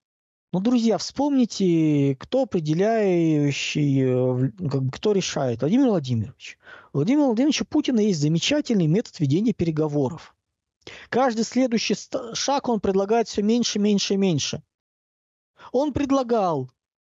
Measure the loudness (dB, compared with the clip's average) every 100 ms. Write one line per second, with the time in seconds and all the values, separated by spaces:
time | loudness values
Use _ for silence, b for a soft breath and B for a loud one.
0 | _ _ _ _ _ -4 0 2 2 0
1 | -4 -4 0 2 0 0 2 2 2 2
2 | 2 -2 -2 -2 0 -2 -2 0 0 2
3 | 2 2 2 2 0 -2 -4 -2 0 2
4 | 2 2 0 0 -2 -4 -6 -4 -4 -2
5 | 0 0 -2 -2 -2 -2 0 2 2 0
6 | -2 -4 -4 -10 -20 -20 B B B -2
7 | 0 2 2 2 0 0 -2 -2 0 2
8 | 2 2 0 0 0 -2 0 0 2 0
9 | -2 -4 0 2 0 0 -2 0 -2 0
10 | -2 -4 -14 _ _ _ _ _ B B
11 | B 0 0 0 -2 0 0 0 -2 -4
12 | -4 -10 -8 -6 -2 -2 0 -2 0 0
13 | 2 0 0 -2 0 2 0 0 2 2
14 | 0 0 2 0 -2 -8 -12 _ _ _
15 | _ _ _ _ _ B B -2 -2 -2
16 | 0 0 0 0 0 -2 -6 _ _ _